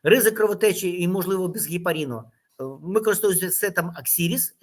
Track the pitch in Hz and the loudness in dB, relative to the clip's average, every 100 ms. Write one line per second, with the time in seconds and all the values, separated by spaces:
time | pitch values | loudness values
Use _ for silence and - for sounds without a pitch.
0 | 151 247 220 214 214 202 214 185 185 175 | 6 6 6 4 0 4 2 2 -4 -2
1 | 175 190 180 190 180 214 151 175 175 156 | 0 0 0 -2 -2 -4 -6 -2 -2 -2
2 | 143 117 110 _ _ - 135 139 160 208 | -4 -6 -10 _ _ -12 -10 -10 -4 -2
3 | 220 196 208 170 180 - 208 175 170 165 | 0 0 2 0 0 -2 0 -2 -4 -6
4 | 131 - 170 247 - _ | -4 0 0 0 -4 _